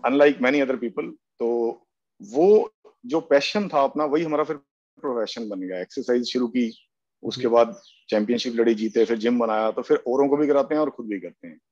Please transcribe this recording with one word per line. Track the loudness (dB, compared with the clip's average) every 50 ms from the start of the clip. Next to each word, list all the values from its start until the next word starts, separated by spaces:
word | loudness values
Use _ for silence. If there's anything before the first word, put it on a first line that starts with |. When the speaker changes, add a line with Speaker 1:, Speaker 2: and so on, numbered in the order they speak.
| -2
Speaker 1:
Unlike | 0 4 6 6 6 4 2
many | 0 0 2 2 0
other | 0 -2 -4 -4
people, | -8 -6 -8 -10 -10 -14 _ _ _ _ _
तो | -4 -2 -2 -2 -2 -4 -6 -8 _ _ _ _ _ _ _ _
वो | -20 -6 0 2 6 6 6 6 4 0 _ _ _ -20 _ _ -10
जो | -4 -4 -4
passion | 0 2 2 2 2 0 -2 -2 -4
था | 0 0 0 0
अपना, | 0 -2 -4 -2
वही | 0 0 0 0
हमारा | 0 -2 -2 -2
फिर | -4 -6 -10 _ _ _ _ _ _ _ _
profession | -8 -6 -4 -4 -4 -6 -6 -10 -10 -10
बन | -8 -10
गया। | -8 -8 -8 -8
Exercise | -10 _ -8 -8 -2 0 0 0 0
शुरू | -2 -2 -2 -2
की, | 0 0 -2 -2 -2 -4 _ _ _ _ _ _ _ _ _ -10
उसके | -10 -8 -4
Speaker 2:
जी। | -2
Speaker 1:
बाद | 2 4 4 4 4 0 -16 _ _ _ _ _ -2
championship | -2 0 0 0 -2 -2 -2 -4 0
लड़ी, | 2 2 2 2
जीते, | 2 -2 -2 2 0 2
फिर | 2 0
जिम | -2 0 0 0 0
बनाया, | 0 0 0 0 0 0
तो | -2 -4
फिर | 0 0 0
औरों | 0 0 -2 0 2 2
को | 2 2
भी | 0 2
कराते | 2 2 2 2 0 0
हैं | -2
और | -2 -2
खुद | -4 -10 -8
भी | -8 -8 -8
करते | -8 -12 -16 _ -20
हैं। | -20 -20 _ _ _